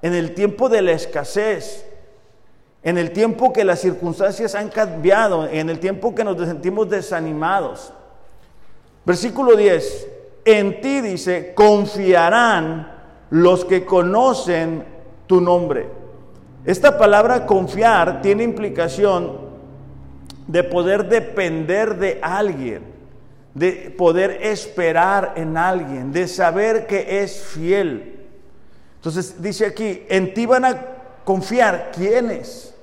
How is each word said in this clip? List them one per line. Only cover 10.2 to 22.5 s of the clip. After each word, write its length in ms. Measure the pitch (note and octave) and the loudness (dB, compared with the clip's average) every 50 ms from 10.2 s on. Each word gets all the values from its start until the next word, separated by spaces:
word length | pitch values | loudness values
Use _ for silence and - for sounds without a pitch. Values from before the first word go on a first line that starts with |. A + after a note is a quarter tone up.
| - - - - - | -20 -20 -20 -2 4
"En 360 | A3 A3 G#3 G3+ G3 - - - | 4 4 4 4 -2 -4 -4 -4
ti", 180 | C4+ C#4 C#4 | -2 -2 -2
dice, 540 | B3 G#3+ F#3 E3+ - F#3 F3+ F3 D3 - - | -2 -4 -6 -6 -4 -2 -2 -2 -4 -8 2
"confiarán 1400 | - G#3 G#3+ G#3 G3+ G3+ G3+ - G3 G3 F#3 F3+ F3 E3 E3+ G3+ A#3 A#3+ A#3 G#3+ F3 D#3+ D#3 E3 D#3+ D#3 - - - - - - - - - | 6 6 6 6 6 2 -2 -4 -2 2 4 6 6 6 6 4 4 4 4 4 2 0 -2 -6 -8 -10 -12 -18 -20 -20 -20 -20 -20 -12 0
los 340 | D3+ D#3+ F3 F3+ F#3 F3+ F3+ | 2 6 6 6 6 4 2
que 220 | F3+ F#3+ F#3 F#3 | 0 0 0 2
conocen 960 | F#3 F#3+ F#3 F3 F3 F#3+ A3 B3+ C4 A#3+ - - F3 F3+ D#3+ E3 D#3+ E3 D#3 - - - - - - - - - | 2 2 2 4 4 2 4 4 4 2 0 -2 -2 -2 0 0 -2 -4 -6 -10 -14 -18 -20 -20 -20 -20 -20 -2
tu 140 | - F#3 F3+ | 2 4 4
nombre". 480 | F3 F3 F3+ F3 F3 D#3 C#3+ B2 - - - - - - - - - - - - - - - - - | 6 6 2 2 2 0 -2 -2 -4 -6 -10 -14 -16 -18 -18 -20 -20 -20 -20 -20 -20 -20 -20 -10 -2
Esta 320 | - F#3 F#3 - F#3+ F#3+ G3 | -2 -2 4 4 4 6 6
palabra 480 | A3 G3+ G3+ G3+ G#3 A#3 B3+ A#3+ - | 4 6 6 6 6 6 4 0 2
confiar 760 | - G#3 F#3+ F#3 - - F#3+ A3 A#3 A3+ F#3+ E3+ E3+ F3+ - | 2 2 2 2 0 -2 2 4 6 6 6 4 2 0 0
tiene 240 | - G3 G3+ G#3 A#3 | 2 2 2 2 2
implicación 960 | A#3 A3 A3+ G#3+ G3+ - D3 E3+ E3+ E3+ F#3+ G3+ G3+ F#3+ F3 - - - - - - - - - - - - - - - - - - - - - - - - - | -2 -2 -4 -6 -6 -2 -2 -2 -2 0 2 2 4 4 2 0 -4 -8 -12 -14 -16 -18 -18 -20 -20 -20 -20 -18 -18 -18 -18 -18 -18 -20 -20 -18 -18 -18 -16 -14
de 180 | - D#3 F3 F3 | -2 0 0 0
poder 440 | F3 F3 F3+ E3+ F3+ G3 G#3 G3+ F3+ | 0 -2 -2 0 0 0 0 0 2
depender 880 | A3 A3+ A#3 - - G3+ F#3+ E3+ D#3+ D#3+ D#3+ D3+ F3+ G3+ A3 A3+ A3 E3+ | 0 0 0 -2 -4 -2 -2 -2 -2 -4 -2 -2 0 0 0 -2 -2 -2
de 200 | F#3+ G3 E3 - - | -2 -4 -4 -4 -4
alguien, 680 | D#3+ F3+ G3 G#3 G3+ | -4 -2 -2 -2 -2